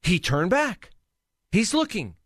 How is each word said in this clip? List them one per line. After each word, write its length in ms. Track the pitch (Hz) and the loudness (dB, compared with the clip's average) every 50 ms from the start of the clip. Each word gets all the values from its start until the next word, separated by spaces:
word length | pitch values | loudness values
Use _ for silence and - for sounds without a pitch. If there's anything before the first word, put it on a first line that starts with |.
He 180 | - 156 180 165 | 2 2 0 0
turned 300 | - - 147 143 156 185 | 0 0 0 0 2 2
back. 400 | 233 277 302 277 202 - - - - - _ _ _ _ _ _ _ _ _ _ | 2 0 0 -2 -4 -10 -14 -20 -20 -20 _ _ _ _ _ _ _ _ _ _
He's 220 | - 202 226 - - | 0 0 0 2 2
looking. 420 | 311 320 311 - 214 143 101 82 _ _ | 0 0 0 -2 -8 -8 -8 -12 _ _